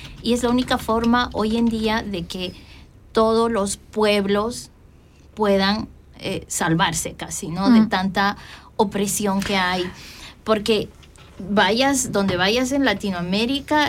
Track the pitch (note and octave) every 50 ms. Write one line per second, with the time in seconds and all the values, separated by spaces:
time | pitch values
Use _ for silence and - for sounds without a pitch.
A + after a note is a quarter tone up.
0 | - - - - - A3+ A#3 A#3+ A#3+ A#3 A#3 B3 B3+ - C4 B3 - - A3 A3+
1 | A3+ A#3 A#3 B3 B3 - - - G#3 A3 A3 A#3 A#3 A#3 A3 A3 A3 G#3+ G#3+ A3+
2 | - G#3 G3+ F3 E3 E3+ - F#3 F#3 F3+ - - - - - - - - - -
3 | - - - A3+ A3 A3 A3+ A3 A3+ A#3 A#3 G#3 G3 G3+ - - - - - G#3+
4 | G#3+ G#3 G#3 G#3 G3 G3 G3+ G3+ G#3 A#3 B3 - - - - - - - - -
5 | - - - - - - - - G#3+ G3+ G3 G3 F#3+ G3 G#3 A3 - - - -
6 | - - - - - - F#3+ E3+ - - - - G3+ E3+ E3 E3 F#3+ F3 E3 -
7 | - - - - E3 - - - - D#3+ D#3+ F#3 G3 C4 A#3+ A3+ A3 G3+ - F#3
8 | F#3 G3 E3+ G#3 G3 G3+ G3+ - - - - - - - - - A3 G3+ - G3+
9 | G3+ G3+ F3+ - G#3 G3+ F#3+ G3 G3 - G3+ G3 F#3 F3+ F3+ F#3 F3+ F#3 - -
10 | - - - - - - - - - - A3 G#3+ G#3 A3 A3+ G#3+ - - - -
11 | - - - - - - - - G3 F3+ G3+ G3+ G3+ F#3 G#3+ A#3 C4+ C#4 C#4 C4
12 | - - - G3+ G3+ F#3+ F#3 F3 F3+ G3 A3 B3 C4 B3 C4+ C#4+ C#4 B3 G3+ G3+
13 | - G3+ F#3+ F3 F3 F3 F#3 G#3 A3+ A#3+ C#4 C#4 C4+ - D4+ D4+ D4